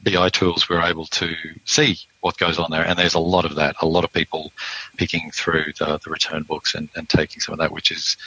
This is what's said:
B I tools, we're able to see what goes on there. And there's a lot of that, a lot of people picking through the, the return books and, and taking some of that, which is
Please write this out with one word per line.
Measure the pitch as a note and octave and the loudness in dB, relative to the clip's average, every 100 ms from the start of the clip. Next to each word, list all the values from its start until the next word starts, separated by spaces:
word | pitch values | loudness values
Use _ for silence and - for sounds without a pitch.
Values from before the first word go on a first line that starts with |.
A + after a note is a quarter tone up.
B | G#2 F#2 | 0 4
I | F#2 | 4
tools, | - F2+ E2 - | 4 2 2 2
we're | E2+ | 2
able | E2+ E2 D#2+ | 2 0 -4
to | - E2+ E2 D#2+ D#2+ - | -2 -2 -4 -10 -10 -2
see | - C#3 F2+ - _ | 2 4 2 -6 _
what | F2+ - | -4 0
goes | F2 E2 | 0 2
on | E2 | 0
there. | D#2 E2+ | 0 2
And | F2 | 2
there's | F2 | 2
a | E2+ | 2
lot | E2 F#2 | 4 4
of | D#2+ D2 | 2 2
that, | D2 - | 0 2
a | E2 | 2
lot | F2 E2 | 2 2
of | |
people | E2+ D#2 D#2+ D#2 - - - - - | 0 -2 -4 -8 -12 -12 -12 -10 -4
picking | F2+ E2 - | -2 -2 -6
through | - - E2 D2+ - | -6 0 0 0 -2
the, | D#2 D2+ | -2 -2
the | D#2 | -4
return | D#2 - D#2+ | -4 -4 -4
books | D2+ D2+ - D#2 | -6 -4 -4 -4
and, | D2+ D#2+ | -6 -8
and | D2+ | 0
taking | D#2+ D2+ - | 0 0 -4
some | - | -6
of | D#2+ | -2
that, | D#2 | -2
which | - - | 0 -2
is | - - - | -2 -4 -6